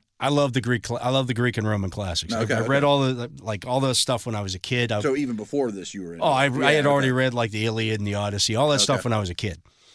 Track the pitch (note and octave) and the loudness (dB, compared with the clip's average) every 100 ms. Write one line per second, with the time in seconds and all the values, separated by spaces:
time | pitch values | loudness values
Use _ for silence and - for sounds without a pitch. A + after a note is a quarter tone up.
0 | _ - C3+ C#3+ C#3 B2+ A#2 A#2 - A#2+ | _ -4 0 2 2 0 0 -2 -2 -4
1 | B2 C3+ B2+ A2+ B2 A2 G#2+ G#2 F#2+ G#2+ | 0 0 0 0 0 0 0 0 -2 -4
2 | F#2+ E2 E2+ A2+ A2 C3 A#2 C#3 C#3+ C#3+ | -4 -4 -4 -2 0 0 2 2 4 4
3 | C3 B2 B2 C#3 G#2+ G2+ B2 C3 C3+ A#2+ | 2 -2 -8 -10 -8 -6 -2 0 2 2
4 | - B2 A#2+ G#2+ G2 F2+ - B2 A#2 G#2+ | 0 -2 -2 -6 -6 -8 -4 -2 0 0
5 | C3+ C#3 C3+ A2 G#2 C#3+ B2 G2 E2+ G2+ | 0 0 -2 -4 -4 -2 -2 -4 -10 -10
6 | E2+ E2+ E3 C3 C#3 B2+ C#3+ D3+ C#3+ C#3+ | -10 -2 0 2 2 2 4 4 4 4
7 | C3 B2+ C3 A#2+ A2+ G#2+ A2+ A2 A2 G#2+ | 4 2 2 0 -2 0 -2 0 0 0
8 | G#2 G2+ G#2 G2+ - A2 D3+ C#3 - A#2+ | -2 -2 -2 -2 0 2 4 4 2 2
9 | A#2+ G#2+ F#2 F2+ G#2 D#2+ - _ - | 0 0 -2 -4 -6 -8 -16 _ -20